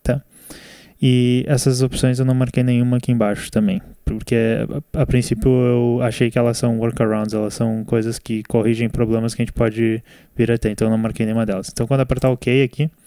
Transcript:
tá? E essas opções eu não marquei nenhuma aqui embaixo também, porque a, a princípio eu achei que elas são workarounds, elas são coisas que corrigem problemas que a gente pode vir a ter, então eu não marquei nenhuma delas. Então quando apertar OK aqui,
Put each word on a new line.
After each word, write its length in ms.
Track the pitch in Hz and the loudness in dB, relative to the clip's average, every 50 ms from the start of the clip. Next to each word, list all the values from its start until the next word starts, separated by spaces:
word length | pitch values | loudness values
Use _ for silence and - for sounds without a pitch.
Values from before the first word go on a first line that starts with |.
tá? 200 | - - 123 139 - _ _ - - - - - - - - - - - _ - 139 | -2 -2 -2 -2 -4 _ _ -20 -20 -20 -20 -20 -20 -20 -20 -20 -20 -20 _ 0 2
E 400 | 127 123 123 123 123 123 127 - | 4 4 4 4 2 2 0 0
essas 340 | - 143 123 - 135 127 123 | 0 0 0 2 0 2 2
opções 380 | 131 127 - - 135 127 127 127 | 0 -2 0 0 0 0 0 0
eu 60 | 131 | 0
não 100 | 131 127 | 0 2
marquei 260 | 131 127 123 - 127 | 2 0 0 0 0
nenhuma 360 | 127 127 123 120 123 123 123 | 2 2 2 2 2 2 0
aqui 140 | 123 - - | 0 0 0
embaixo 380 | 120 117 107 104 104 - - - | 2 2 2 0 0 -4 -8 -2
também, 320 | - 110 107 98 92 - - - - - - | 0 0 0 2 0 -2 -6 -12 -20 -8 -6
porque 300 | - 110 110 - - 120 113 113 113 113 - 117 - - 143 - - - | -4 -4 -4 -2 0 0 2 2 2 0 -2 -4 -4 -6 -10 -10 -6 -2
a, 80 | 156 | -2
a 20 | 131 | 0
princípio 460 | - 127 123 120 - 120 110 123 131 | 2 2 0 2 0 -4 0 2 2
eu 500 | 127 127 123 123 123 120 120 120 120 123 123 | 4 4 4 2 2 2 2 2 2 0 0
achei 260 | 113 113 - 123 113 | -2 0 0 -2 0
que 80 | - | 2
elas 220 | 123 120 117 113 - | 2 2 2 0 0
são 180 | 127 120 117 | 0 0 0
workarounds, 560 | 110 113 117 110 - 117 107 107 107 107 107 110 | 0 -2 -2 0 0 0 0 0 -2 -2 -4 -2
elas 220 | 107 107 104 - | -4 -4 -4 -4
são 280 | - 117 113 110 110 107 | -2 -2 -2 -2 -4 -4
coisas 360 | - 120 113 110 117 113 - | 0 0 0 0 -2 -6 -8
que 240 | - - 113 107 107 | -6 -6 -6 -6 -4
corrigem 440 | - - 117 104 113 113 113 117 | 0 0 2 2 2 2 0 -2
problemas 460 | 110 - 123 117 110 113 113 113 117 - | -4 0 -2 0 0 0 0 0 -2 -2
que 80 | - | -4
a 20 | 117 | -6
gente 80 | - | -4
pode 520 | - - 117 113 107 113 117 110 110 113 - - - - - _ - | 0 0 0 0 2 0 0 0 0 -2 -6 -14 -20 -20 -20 _ -2
vir 140 | - 120 117 | -2 0 2
a 80 | 117 113 | 2 0
ter, 100 | - 107 | 0 -2
então 160 | 104 - 117 | 0 0 0
eu 60 | 110 | 0
não 80 | 110 110 | 2 0
marquei 260 | 113 110 110 - 110 | 0 -2 -2 -2 -2
nenhuma 180 | 107 110 117 113 | 0 0 0 -2
delas. 280 | 104 95 95 - - - | -2 -4 -6 -6 -8 -6
Então 140 | - 117 | -6 -2
quando 140 | - 135 135 | 0 0 0
apertar 280 | 131 - 127 131 - 131 | 0 0 -2 0 2 0
OK 320 | 127 - - 123 120 135 | 0 0 0 0 2 2
aqui, 260 | 135 123 - - 151 160 _ _ _ | 2 0 0 -4 -4 -4 _ _ _